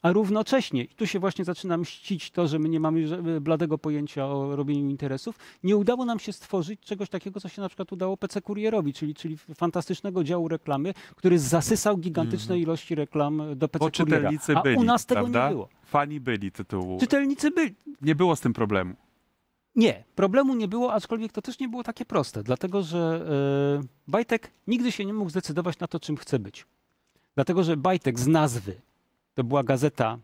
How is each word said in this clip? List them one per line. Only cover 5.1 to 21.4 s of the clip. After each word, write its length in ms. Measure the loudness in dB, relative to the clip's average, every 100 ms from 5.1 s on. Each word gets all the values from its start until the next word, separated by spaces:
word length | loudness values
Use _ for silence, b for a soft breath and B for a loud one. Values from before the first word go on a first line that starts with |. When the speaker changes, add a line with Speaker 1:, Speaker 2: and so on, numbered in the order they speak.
| -4 -8 -12 B B
Speaker 1:
nie 120 | 2 4
udało 280 | 4 0
nam 140 | -2 -4
się 140 | -6
stworzyć 480 | -12 -6 -4 -4 -10
czegoś 280 | -10 -8 -8
takiego, 320 | -8 -10 -12
co 80 | -12
się 140 | -10
na 60 | -10
przykład 240 | -8 -10
udało 240 | -6 -4 -4
P 120 | -6
C 120 | -6
Kurierowi, 520 | -6 -2 0 0 -2
czyli, 220 | -4 -8
czyli 220 | -6 -10 -10
fantastycznego 880 | -14 -4 -2 -2 -4 -6 -4 -2
działu 240 | 0 0 -2
reklamy, 460 | -4 -2 -2 -2 -6 B 0
który 220 | 6 6
zasysał 580 | 6 2 4 2 4 0
gigantyczne 460 | 0 -2 -2 -2 -2
Speaker 2:
Mhm. 60 | 0
Speaker 1:
ilości 320 | 0 -2 -2
reklam 480 | -4 -2 0 0 0 -4 -2
do 120 | -2
P 100 | 2
C 60 |
Speaker 3:
Bo 60 | 0
Speaker 1:
Kuriera. 260 | 2 2 4
Speaker 3:
czytelnicy 380 | 2 -2 2 4
Speaker 1:
A 60 |
Speaker 3:
byli, 140 | 4 4
Speaker 1:
u 80 |
nas 220 | 6 4 2
tego 140 | 0
Speaker 3:
prawda? 260 | 2 2 2
Speaker 1:
nie 40 |
było. 140 | 0 -8 _
Speaker 3:
Fani 360 | _ 0 0 -4
byli 320 | -2 -2 -4
tytułu. 460 | -8 -6 -4 -4 -2
Speaker 1:
Czytelnicy 500 | 2 2 2 0 0
byli. 240 | 0 -2 -4 -18 -4
Speaker 3:
Nie 120 | 0
było 220 | 4 4 4
z 40 |
tym 120 | 0
problemu. 420 | 0 0 0 -2 -8 _ _ _ _ _ _ _
Speaker 1:
Nie, 300 | 4 4 2 -8
problemu 400 | 0 4 4 4
nie 140 | 0 -2
było, 240 | -2 0
aczkolwiek 400 | -2 -2 -6 -4
to 100 | -8